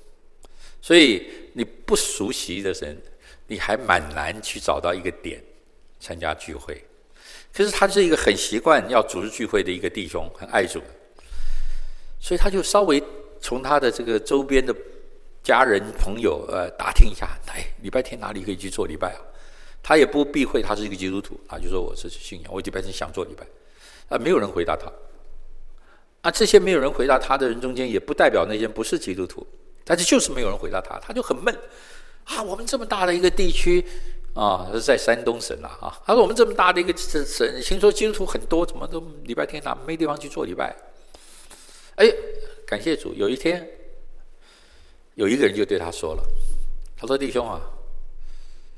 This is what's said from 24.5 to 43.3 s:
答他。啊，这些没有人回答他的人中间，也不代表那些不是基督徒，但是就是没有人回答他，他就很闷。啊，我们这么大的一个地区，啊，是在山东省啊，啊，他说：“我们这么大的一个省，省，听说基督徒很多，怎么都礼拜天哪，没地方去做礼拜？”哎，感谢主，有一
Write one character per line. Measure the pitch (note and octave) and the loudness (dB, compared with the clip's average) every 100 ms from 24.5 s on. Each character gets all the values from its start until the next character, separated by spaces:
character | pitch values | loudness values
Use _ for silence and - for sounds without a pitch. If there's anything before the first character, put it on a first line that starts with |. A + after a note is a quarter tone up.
| E2+ | -2
答 | E2 D#2 | -2 -4
他。 | - - - - - - - - - - - - _ _ | -6 -14 -18 -18 -14 -14 -12 -14 -14 -16 -20 -20 _ _
啊， | E3+ | -4
这 | - G#3+ | 2 6
些 | G#3 | 8
没 | F#3 | 8
有 | E3+ | 2
人 | C3+ | 2
回 | - C3+ | 0 2
答 | C3 | 2
他 | - C3+ | 2 0
的 | C3 | 0
人 | A#2 | -2
中 | B2+ | -4
间， | B2 B2+ | -4 -2
也 | A2 | -2
不 | - | -2
代 | D3 D#3 | 4 4
表 | G#2 F2+ | 4 2
那 | G#2+ | 0
些 | A2 | -4
不 | - | -4
是 | A#2 E3+ | -4 -4
基 | - F#2 | -4 -6
督 | F2+ | -6
徒， | - - - - - - | -8 -16 -20 -20 -20 -2
但 | E3+ | 0
是 | |
就 | F3 C4+ | 4 4
是 | - | 4
没 | C3 | 0
有 | G#2+ | -2
人 | G2 | -2
回 | F2 | -4
答 | F#2 | -6
他， | - - | -6 -12
他 | - | -8
就 | A#3 | -8
很 | - - | -4 -2
闷。 | A#3 - - - - - - - - | -2 -4 -12 -20 -20 -18 -18 -20 -10
啊， | D#4 | -8
我 | G#3 G3 | -6 -8
们 | A#3 | -4
这 | C4 | -6
么 | A3 | -4
大 | G#3 F#3 | 0 2
的 | F3 | 4
一 | |
个 | F3+ | 4
地 | - F#3 | 6 6
区， | - F3+ F3+ F3 - - - - | 6 6 4 2 -4 -4 -6 -6
啊， | - G#2 F#2 F#2 | 0 2 2 -2
是 | A2 | -2
在 | A2+ B2 | 2 4
山 | - A#2 | 4 2
东 | A#2 A#2 | 2 -2
省 | - - | -6 -8
啊， | - - | -10 -12
啊， | - - - | -12 -8 2
他 | |
说 | A#3 | 6
：“我 | G3+ | 6
们 | A3+ | 6
这 | A3+ | 4
么 | |
大 | G3 F#3 | 4 2
的 | F3+ | 4
一 | |
个 | F3 E3+ | 0 -2
省， | - D3+ C#3 | -2 -2 -2
省， | - A#2+ B2+ | 0 -2 -2
听 | - - | -2 4
说 | G3+ | 4
基 | G3+ G#3+ | 4 0
督 | |
徒 | - F#3 | 0 -2
很 | - - | -4 0
多， | E3+ E3+ | 0 0
怎 | - | -4
么 | C#3+ | -8
都 | E3 E3 D3 | -8 -12 -14
礼 | D3 | -8
拜 | - D3 | -6 -6
天 | D#3 | -6
哪， | C#3 B2 - | -8 -8 -8
没 | E3 | -4
地 | D#3 | -2
方 | D3 | -4
去 | C#3+ | -8
做 | E3 B2+ | -8 -6
礼 | |
拜？” | F#2 C2 - - - - - - - - - - - - - | -4 -6 -8 -18 -20 -20 -20 -20 -20 -20 -20 -20 -20 -16 4
哎， | A3+ - - - - - - | 4 4 -6 -8 -10 -12 -6
感 | G#2 | -4
谢 | D#3+ D3+ | -2 -2
主， | - | -4
有 | - | -4
一 | G#2 | -2